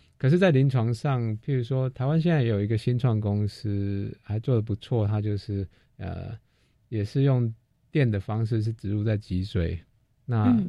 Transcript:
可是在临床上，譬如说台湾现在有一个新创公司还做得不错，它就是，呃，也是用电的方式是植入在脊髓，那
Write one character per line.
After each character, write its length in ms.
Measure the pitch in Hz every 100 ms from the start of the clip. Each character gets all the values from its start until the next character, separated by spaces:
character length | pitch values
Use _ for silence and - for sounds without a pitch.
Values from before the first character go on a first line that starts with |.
| _ _
可 120 | 131
是 100 | 175
在 120 | 190
临 180 | 135 139
床 220 | 135 113
上， 440 | 117 147 131 117 107
譬 140 | -
如 80 | 135
说 280 | 117 131 131
台 160 | - 131
湾 140 | 160
现 140 | 165
在 100 | 160
有 200 | 117 101
一 40 | 101
个 100 | 113
新 200 | - 123
创 220 | 127 110
公 260 | 107 104 104
司 720 | - 110 101 101 98 104 -
还 180 | - 107
做 160 | 113 120
得 60 |
不 120 | 107 101
错， 280 | - 123 104
它 140 | 107
就 160 | 104 101
是， 320 | - 101 95 _ _ -
呃， 380 | 98 87 90 107 _ _ _ _ _
也 160 | 110
是 200 | 101 139
用 300 | 139 127 117 113 _ _ _
电 180 | 156 127
的 120 | 104
方 220 | 92 107
式 200 | 110 117
是 80 | 107
植 180 | 113 95
入 140 | 104
在 140 | 107 110
脊 260 | - 90
髓， 340 | 95 - 82 82 - _ _ _ -
那 320 | 117 117 120